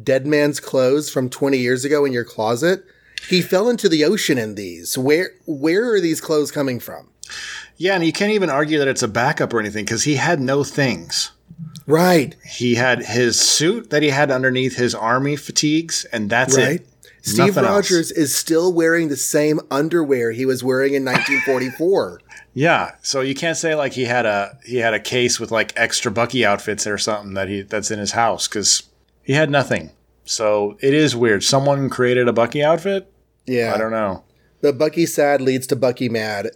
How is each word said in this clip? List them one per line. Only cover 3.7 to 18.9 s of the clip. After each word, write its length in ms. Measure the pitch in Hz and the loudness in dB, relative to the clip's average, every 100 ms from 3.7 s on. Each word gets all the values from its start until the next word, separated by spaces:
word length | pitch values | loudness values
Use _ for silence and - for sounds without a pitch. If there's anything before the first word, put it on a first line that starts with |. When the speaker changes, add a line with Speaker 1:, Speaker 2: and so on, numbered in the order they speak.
| 233 202 | 2 2
Speaker 1:
the 160 | 160 | 4
ocean 340 | 147 214 - 131 | 2 2 0 0
in 160 | 110 101 | -2 -8
these. 420 | 95 85 85 - | -10 -12 -8 -2
Where, 320 | 127 156 185 - - | 2 2 0 -8 -10
where 480 | 143 151 185 240 | -4 0 0 2
are 60 | 208 | 0
these 180 | 170 160 | 0 -2
clothes 300 | - 151 143 | -2 -2 0
coming 280 | 151 139 120 | -2 -4 -4
from? 300 | - 82 - _ - - - - - - | -8 -16 -18 _ -18 -14 -14 -14 -18 -4
Speaker 2:
Yeah, 180 | 180 196 | -2 2
and 80 | 165 | 0
you 60 | |
can't 200 | 156 208 | 0 0
even 180 | 214 180 | 2 2
argue 300 | 139 151 156 | 0 2 2
that 80 | 135 | 2
it's 160 | 123 | 0
a 40 | 120 | -2
backup 460 | 107 131 156 127 | 0 0 0 0
or 60 | 117 | 0
anything 260 | 104 104 98 | -2 -4 -4
'cause 180 | 117 | -2
he 120 | 147 143 | 0 0
had 240 | 151 165 | 0 0
no 240 | 127 139 | 0 0
things. 680 | 139 - 135 92 85 - - - _ - - - - | 0 0 0 -2 -6 -6 -6 -10 _ -18 -16 -12 0
Speaker 1:
Right. 480 | 156 180 175 123 - - | 4 6 4 2 -6 -16
Speaker 2:
He 300 | - 123 117 | -4 0 2
had 280 | 127 120 120 | 2 2 0
his 340 | 117 123 107 | 0 2 2
suit 500 | - - 156 233 - | 2 2 0 -2 -2
that 140 | 147 | 0
he 60 | 151 | 2
had 220 | 139 147 | 2 2
underneath 440 | 127 131 127 131 123 | 2 0 0 -2 0
his 200 | 123 113 | -2 0
army 400 | 110 127 139 147 | 0 0 0 -4
fatigues, 680 | - - 151 156 165 - - | -4 -2 0 0 -2 -6 -6
and 180 | 117 104 | -6 0
that's 260 | 117 131 135 | 2 4 2
Speaker 1:
Right. 240 | 123 175 | 2 0
Speaker 2:
it. 60 | - _ - _ | -8 _ -20 _
Speaker 1:
Steve 140 | - - 190 180 | -2 2 4 4
Speaker 2:
Nothing 100 | 131 | 2
else. 260 | 202 190 | 2 2
Speaker 1:
Rogers 200 | 180 160 | 0 0
is 220 | 170 143 | -2 0
still 400 | - - 160 180 | -2 0 2 2
wearing 360 | 170 165 | 2 2